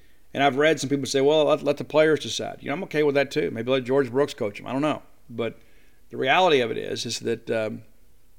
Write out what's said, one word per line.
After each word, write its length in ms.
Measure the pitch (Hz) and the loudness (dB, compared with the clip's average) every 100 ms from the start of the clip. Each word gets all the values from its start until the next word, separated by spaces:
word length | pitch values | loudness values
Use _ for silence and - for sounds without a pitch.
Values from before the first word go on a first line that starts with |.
| - - - | -20 -20 -10
And 100 | - | 0
I've 140 | 139 127 | 2 4
read 220 | 151 147 | 2 2
some 100 | 135 | 0
people 160 | 143 123 | -2 0
say, 160 | 139 | 2
"Well, 240 | 139 156 143 | 4 4 4
let, 180 | 151 | 2
let 140 | 139 143 | 0 -4
the 60 | |
players 360 | 135 147 156 147 | 0 2 4 2
decide." 380 | 117 - 104 - | -2 -8 -8 -10
You 80 | - | -8
know, 60 | |
I'm 100 | 147 | -8
okay 200 | 190 151 | -4 0
with 120 | 151 139 | 2 2
that 160 | 135 | 0
too. 180 | 151 160 | -2 -4
Maybe 200 | 113 117 | -4 -2
let 140 | 135 120 | -2 2
George 260 | 139 131 | 0 2
Brooks 220 | 123 143 | 0 -2
coach 240 | - 107 101 | -2 -8 -6
them. 100 | 98 | -8
I 60 | |
don't 80 | 131 | -4
know. 200 | 151 131 - - - | -2 -4 -8 -20 -14
But 280 | 113 113 - - - - - - | -8 -6 -8 -16 -20 -20 -20 -14
the 80 | 120 | -4
reality 440 | 131 156 185 139 | 2 4 6 4
of 100 | 117 | 2
it 60 | 113 | -2
is, 280 | 101 123 120 | -6 -6 -6
is 140 | - | -6
that, 320 | 113 117 - | -4 -4 -4
um, 320 | 113 110 113 113 - - - - | -4 -4 -6 -14 -20 -20 -20 -20